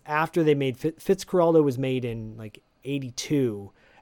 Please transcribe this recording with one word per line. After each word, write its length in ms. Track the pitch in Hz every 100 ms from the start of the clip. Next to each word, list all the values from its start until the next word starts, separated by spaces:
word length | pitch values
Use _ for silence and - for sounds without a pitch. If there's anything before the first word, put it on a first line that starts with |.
| -
after 380 | 151 160 -
they 120 | 156 143
made 200 | 135 123
Fit-, 220 | 156 -
Fitzcarraldo 640 | - 190 - 185 170 165
was 140 | 147 123
made 260 | 135 131
in, 320 | 120 113 110 110
like, 260 | 110 - _ _
eighty-two, 880 | 135 139 131 123 - 147 127 101 98 _ _ _